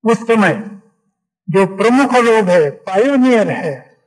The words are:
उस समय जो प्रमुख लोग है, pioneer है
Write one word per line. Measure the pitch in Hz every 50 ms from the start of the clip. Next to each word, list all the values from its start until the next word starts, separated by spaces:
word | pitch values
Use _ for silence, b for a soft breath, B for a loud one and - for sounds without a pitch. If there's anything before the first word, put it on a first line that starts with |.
| -
उस | 226 233 208 -
समय | - 226 220 208 - - - - - - - _ _ _ _ _ _ _ _ _ _ _ _ _ -
जो | 151 190 196 180 190
प्रमुख | - 202 226 247 269 277 - 247
लोग | 247 233 233 220 220 208
है, | 180 180 175 151 143
pioneer | 143 - - - 185 196 233 277 285 262 254 262 247 220 196 165
है | - 156 175 160 139 123 - _ _ _ _